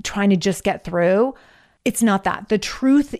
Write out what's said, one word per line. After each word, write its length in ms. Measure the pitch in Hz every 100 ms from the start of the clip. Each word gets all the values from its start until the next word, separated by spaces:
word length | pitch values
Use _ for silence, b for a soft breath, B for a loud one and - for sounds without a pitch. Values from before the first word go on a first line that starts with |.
trying 280 | - 202 202
to 80 | 185
just 260 | 190 180
get 220 | 202 170 170
through. 480 | 175 175 196 262 - b b b b
It's 180 | - -
not 220 | 226 196
that. 240 | 185 - 202
The 100 | 214
truth 560 | - - 262 285 285